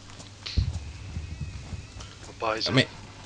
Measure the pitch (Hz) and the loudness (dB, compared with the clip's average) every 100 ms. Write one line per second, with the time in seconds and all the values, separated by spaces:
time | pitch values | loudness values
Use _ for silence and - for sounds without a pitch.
0 | - - - - - - - - - - | -12 -12 -12 -8 4 6 6 4 -4 -8
1 | - - - - - - - - - - | -6 -4 -4 -4 -4 -6 -6 -8 -8 -10
2 | - - - - 113 110 - 131 120 - | -10 -12 -12 -2 2 2 6 6 6 0
3 | - - | -12 -12